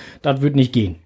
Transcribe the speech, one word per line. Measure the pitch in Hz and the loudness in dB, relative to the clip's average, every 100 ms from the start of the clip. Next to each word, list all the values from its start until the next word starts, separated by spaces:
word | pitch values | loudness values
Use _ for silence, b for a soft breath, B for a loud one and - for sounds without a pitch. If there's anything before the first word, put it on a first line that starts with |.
| B B | B B
Das | 143 135 | -4 -2
würde | 147 139 | 0 2
nicht | 127 | 2
gehen. | 123 98 80 | 0 -2 -6